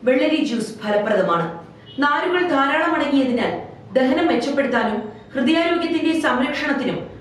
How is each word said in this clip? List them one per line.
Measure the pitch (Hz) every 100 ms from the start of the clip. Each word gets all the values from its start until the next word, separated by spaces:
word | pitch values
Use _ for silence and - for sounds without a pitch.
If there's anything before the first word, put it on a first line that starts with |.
വെള്ളരി | 226 269 311 311 -
ജ്യൂസ് | 233 - -
ഫലപ്രദമാണ്. | 208 208 214 196 170 170 165 - - - - -
നാരുകൾ | 277 302 330 359 349
ധാരാളം | 277 277 302 320 320
അടങ്ങിയതിനാൽ | 285 277 247 233 180 - - - -
ദഹനം | 262 262 302 330
മെച്ചപ്പെടുത്താനും | 240 277 285 269 233 214 214 - - -
ഹൃദയാരോഗ്യത്തിന്റെ | 254 247 330 339 339 330 320 302 -
സംരക്ഷണത്തിനും | 247 247 - - 294 285 - - - -